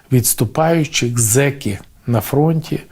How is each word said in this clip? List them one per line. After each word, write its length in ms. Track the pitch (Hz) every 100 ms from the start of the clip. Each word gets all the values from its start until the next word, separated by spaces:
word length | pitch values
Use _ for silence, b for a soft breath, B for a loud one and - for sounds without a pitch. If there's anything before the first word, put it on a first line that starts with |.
| B
відступаючих, 1080 | 127 113 - 110 - 160 170 147 - 120 120
зеки 600 | 110 120 143 143 110 98 - - -
на 140 | 117
фронті 580 | - 135 156 160 - - -